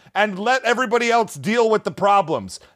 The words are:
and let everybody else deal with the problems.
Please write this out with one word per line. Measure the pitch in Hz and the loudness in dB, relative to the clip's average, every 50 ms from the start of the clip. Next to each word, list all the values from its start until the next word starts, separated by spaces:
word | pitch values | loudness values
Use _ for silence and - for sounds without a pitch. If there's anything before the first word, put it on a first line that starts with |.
| _ - - | _ -8 -2
and | 185 214 214 190 180 | 0 0 0 0 -4
let | 208 240 262 262 254 | -2 0 0 0 2
everybody | 226 240 226 254 214 233 240 240 233 | 0 0 0 0 0 0 0 0 2
else | 226 233 220 - - | 2 0 0 -2 -6
deal | 143 131 185 226 240 226 220 | -8 -4 -2 0 2 2 2
with | 214 208 - | 2 0 -2
the | 202 147 | -4 -6
problems. | - 190 202 202 202 185 151 156 120 98 92 - - - _ _ | -2 0 2 4 2 2 0 -2 -6 -6 -8 -16 -18 -20 _ _